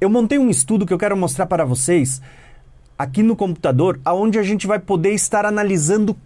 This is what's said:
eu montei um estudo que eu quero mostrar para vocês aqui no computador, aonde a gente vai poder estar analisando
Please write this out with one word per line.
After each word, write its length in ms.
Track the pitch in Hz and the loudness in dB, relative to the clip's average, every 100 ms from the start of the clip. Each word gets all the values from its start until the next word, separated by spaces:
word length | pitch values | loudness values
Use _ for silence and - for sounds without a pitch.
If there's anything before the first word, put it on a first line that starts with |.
eu 100 | 190 | 0
montei 260 | 240 233 285 | 2 2 2
um 140 | 247 | 2
estudo 340 | 185 - 214 | 0 0 0
que 80 | 190 | 0
eu 60 | 180 | -2
quero 180 | 208 196 | -2 -2
mostrar 300 | 180 - 180 | -2 -2 -2
para 180 | 170 | 0
vocês 560 | 139 127 - 175 131 - - - - - - - - - | 0 -2 2 2 0 -4 -12 -20 -20 -20 -20 -20 -20 -10
aqui 240 | 139 139 | -6 0
no 140 | 226 226 | 2 2
computador, 640 | 196 170 156 127 180 147 | -2 -2 0 2 2 0
aonde 320 | 147 180 220 214 | -2 0 0 0
a 60 | |
gente 240 | 196 208 190 | 0 -2 -2
vai 140 | 208 | -2
poder 320 | 185 190 185 | 0 0 0
estar 340 | 208 - 214 208 | 0 0 0 0
analisando 720 | 214 208 185 151 214 208 - | 0 0 0 0 0 0 -2